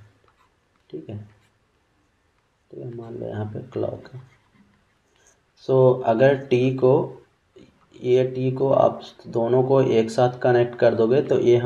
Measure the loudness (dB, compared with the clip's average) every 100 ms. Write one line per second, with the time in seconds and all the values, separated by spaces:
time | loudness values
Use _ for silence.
0 | -20 _ _ _ _ _ _ _ _ -18
1 | -14 -16 -16 _ _ _ _ _ _ _
2 | _ _ _ _ _ _ _ -16 -14 -14
3 | -14 -12 -10 -8 -10 -10 -10 -8 -6 -8
4 | -16 -20 -20 _ _ _ _ _ _ _
5 | _ _ _ _ _ _ -2 2 4 2
6 | 0 2 2 2 0 0 0 0 2 2
7 | 0 -10 _ _ _ -20 -20 _ _ -10
8 | 0 0 0 -2 -4 -2 0 2 2 0
9 | -12 -20 -10 -4 0 0 2 2 2 2
10 | 0 0 0 0 0 2 0 0 0 2
11 | 2 2 2 0 4 2